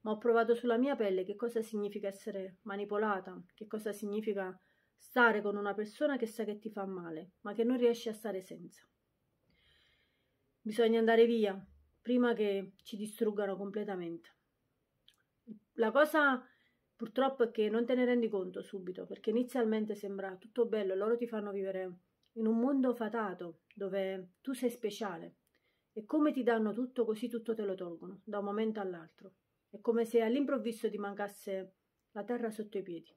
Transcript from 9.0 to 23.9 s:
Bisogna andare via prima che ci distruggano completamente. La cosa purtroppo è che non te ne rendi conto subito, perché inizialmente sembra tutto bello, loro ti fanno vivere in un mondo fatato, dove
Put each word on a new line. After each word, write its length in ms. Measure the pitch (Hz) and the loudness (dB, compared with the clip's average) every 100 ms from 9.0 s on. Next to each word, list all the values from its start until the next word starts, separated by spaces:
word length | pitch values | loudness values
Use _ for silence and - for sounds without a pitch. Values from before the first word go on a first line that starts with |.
| _ _ _ _ _ _ _ _ _ _ _ _ _ _ _ _ 214 | _ _ _ _ _ _ _ _ _ _ _ _ _ _ _ _ -8
Bisogna 320 | 214 226 226 | 2 4 6
andare 280 | 226 226 233 | 6 8 8
via 360 | 233 208 196 - - _ _ | 6 2 0 -10 -20 _ _
prima 320 | - 247 247 | 0 4 4
che 400 | 226 208 196 190 - | 4 2 0 -4 -14
ci 120 | - 208 | -14 -10
distruggano 580 | 214 - 220 202 196 | -10 -2 -2 0 -2
completamente. 760 | 185 202 208 208 185 170 170 - _ _ _ _ _ _ _ _ _ _ _ - 214 _ | -2 -4 -6 -4 -6 -6 -10 -14 _ _ _ _ _ _ _ _ _ _ _ -20 -20 _
La 180 | - 220 | -2 2
cosa 520 | 233 302 311 285 254 - _ _ _ _ _ | 4 4 6 4 2 -4 _ _ _ _ _
purtroppo 460 | 226 - 269 269 | -6 0 0 2
è 80 | 233 | 0
che 180 | 226 214 | 2 2
non 160 | 220 | 2
te 100 | 240 | 2
ne 120 | 254 247 | 2 4
rendi 240 | 240 226 | 4 2
conto 320 | 202 185 185 | 0 -4 -8
subito, 420 | 196 196 180 185 | -10 -10 -10 -10
perché 240 | 180 196 - | -10 -6 0
inizialmente 680 | 220 247 262 226 220 214 | 0 0 0 2 2 -2
sembra 400 | 208 202 196 190 185 | -4 -6 -8 -8 -10
tutto 280 | - - | -12 0
bello, 300 | 220 214 196 | 0 2 0
loro 240 | 190 208 233 | 0 2 0
ti 80 | 240 | 0
fanno 240 | 220 208 | -4 -4
vivere 480 | 202 190 190 185 180 _ _ _ 226 | -4 -4 -4 -6 -10 _ _ _ -2
in 100 | 220 | 2
un 120 | 226 | 4
mondo 360 | 254 277 254 | 4 4 2
fatato, 680 | 240 214 233 208 180 175 160 _ | 0 -2 -2 -4 -6 -10 -12 _
dove 640 | - 196 | -8 -4